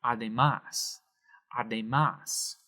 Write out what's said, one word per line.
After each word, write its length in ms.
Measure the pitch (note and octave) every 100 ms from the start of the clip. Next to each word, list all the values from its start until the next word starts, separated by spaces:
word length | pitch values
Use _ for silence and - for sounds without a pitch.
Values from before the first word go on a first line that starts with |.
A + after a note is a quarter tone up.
Además. 1000 | A#2+ A#2+ A2+ A2+ C#3+ B2 - - - - _ _ _ - _
Además. 1080 | A#2+ A#2 A2+ A2 C3+ D3 F#2 - - - -